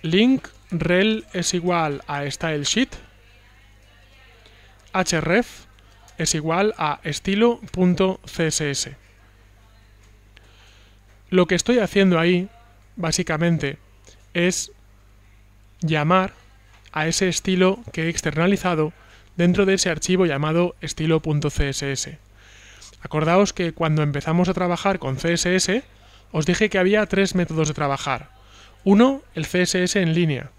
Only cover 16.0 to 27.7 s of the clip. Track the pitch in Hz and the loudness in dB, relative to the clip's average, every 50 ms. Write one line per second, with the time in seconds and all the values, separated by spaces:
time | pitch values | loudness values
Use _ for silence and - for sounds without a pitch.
16 | 147 156 180 185 185 196 - - - - - _ _ _ - - _ - - 156 | 2 4 2 2 2 0 -8 -16 -20 -20 -20 _ _ _ -20 -20 _ -10 -6 -4
17 | 156 165 165 - 196 185 160 - - 196 185 180 185 185 196 240 240 - - 170 | -2 -2 -2 0 -2 -2 -2 -2 -2 0 2 4 4 2 2 0 -8 -10 -6 -4
18 | 160 165 165 - - 160 143 160 170 190 202 190 - 185 175 156 156 156 - - | -4 -4 -4 -4 -6 -4 -2 0 2 2 2 2 0 -2 0 0 -2 -2 -4 -12
19 | - - - - - - - - 170 175 180 190 202 190 190 - - 185 160 156 | -20 -20 -20 -20 -20 -14 -2 2 2 4 4 4 4 2 2 2 0 -2 -2 -4
20 | - - 180 180 190 170 139 139 151 156 156 170 175 185 - - - 156 - - | 0 0 2 2 2 2 2 0 0 0 2 2 0 0 -2 -8 -12 -12 -8 -4
21 | 156 160 160 160 - 160 151 147 147 147 - - 147 139 135 - 139 139 139 - | 0 0 0 0 0 0 -2 0 -2 -2 -2 -2 -2 -2 -2 -4 -4 -4 -4 -6
22 | - - 160 - - _ - - - - - - - - - - - - - - | -6 -10 -12 -18 -20 _ -20 -20 -20 -20 -20 -20 -20 -20 -20 -20 -20 -20 -20 -20
23 | - - - 156 156 160 175 190 208 190 - - 180 165 160 - 165 160 156 156 | -14 -6 -4 -2 0 2 4 4 4 2 0 -4 -4 -6 -2 -2 0 2 2 2
24 | 151 147 135 143 - 165 160 175 180 185 185 - 185 175 175 170 - 196 190 180 | 2 0 -2 -4 -2 0 2 2 2 2 0 -2 -2 -2 -2 0 0 -2 -2 -2
25 | - 135 131 131 - 165 170 170 - 180 180 185 - - 190 254 - - - - | -4 -6 -6 -4 -2 -2 0 0 0 0 0 0 0 0 -2 -2 -4 -8 -20 -20
26 | - - - - - _ - 156 156 165 180 - 220 208 - 190 185 190 208 214 | -20 -20 -20 -20 -20 _ -4 -2 0 0 2 2 0 0 2 2 2 4 2 2
27 | 208 - - 190 196 185 - 185 165 - 160 160 156 151 | 0 0 0 0 0 0 0 -2 -2 0 0 -2 -2 -2